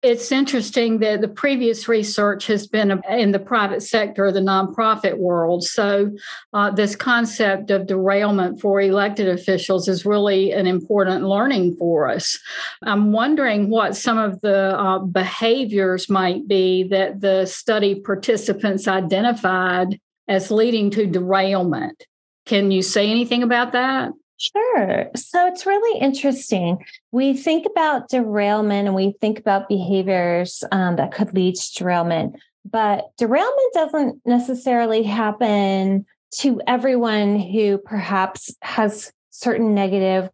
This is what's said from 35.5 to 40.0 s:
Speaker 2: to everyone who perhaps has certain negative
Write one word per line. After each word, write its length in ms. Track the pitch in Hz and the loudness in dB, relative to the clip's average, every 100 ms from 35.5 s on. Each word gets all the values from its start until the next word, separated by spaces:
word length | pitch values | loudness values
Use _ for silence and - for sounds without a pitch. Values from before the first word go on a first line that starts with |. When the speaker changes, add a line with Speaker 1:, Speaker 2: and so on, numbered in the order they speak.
| 208 196 190 190 196 202 _ _ - | 2 2 2 2 0 -2 _ _ -4
Speaker 2:
to 220 | 277 220 - | 0 0 0
everyone 720 | 247 254 254 233 214 202 208 | 0 2 2 2 2 2 0
who 380 | 180 208 208 196 | 0 0 2 0
perhaps 760 | 202 214 170 196 190 - - - | -2 -6 -2 -2 -2 -4 -12 -12
has 500 | - - 214 208 - _ _ | -8 -2 -2 -2 -12 _ _
certain 460 | - 247 233 226 | -6 -2 0 2
negative 560 | 202 196 196 | 2 2 0